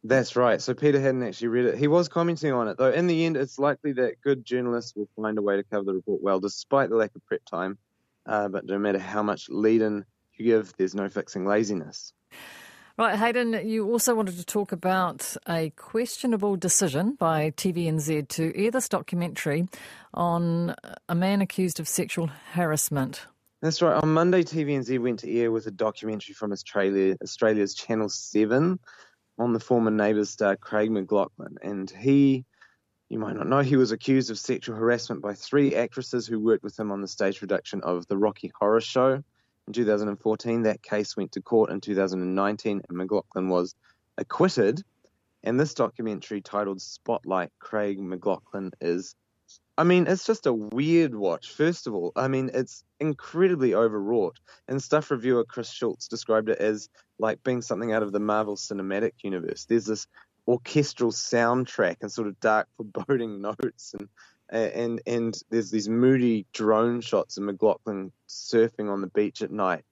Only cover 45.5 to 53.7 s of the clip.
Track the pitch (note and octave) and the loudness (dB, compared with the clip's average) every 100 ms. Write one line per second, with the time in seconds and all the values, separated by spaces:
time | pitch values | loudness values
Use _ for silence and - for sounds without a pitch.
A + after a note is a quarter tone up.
45.5 | B2 D3+ - A2+ - A2 G2+ - G#2 - | 0 0 0 -2 -2 -6 -6 -8 -10 -6
46.5 | G#2 G2+ F#2+ - - - A#2 D2+ F#2 E2+ | -4 -4 -6 -10 -10 -4 -4 -2 -4 -4
47.5 | _ - G#2+ G#2 G2 F#2+ F#2 G#2 F2+ _ | _ -6 -4 -2 -4 -8 -4 -2 -2 _
48.5 | G2+ F#2+ - E2+ F2 F#2 - _ _ _ | -10 -10 -6 -2 -2 -6 -20 _ _ _
49.5 | - _ - E3+ F3+ E3+ F#3 - A3 C#3+ | -20 _ 2 6 6 4 2 0 0 0
50.5 | A#2 G#2 A2+ D3+ E3+ D#3+ A2 F#2+ E2 - | 0 -2 -2 4 4 4 0 -2 -2 -6
51.5 | - D#3 F3 - G2+ F2 - C3 C3 C3 | 0 0 0 -6 -4 -4 -2 0 0 0
52.5 | B2+ A#2+ - _ _ D#3 C#3+ - E3 F#3 | -2 -4 -8 _ _ -4 -4 -6 2 2
53.5 | E3+ B2+ | 4 4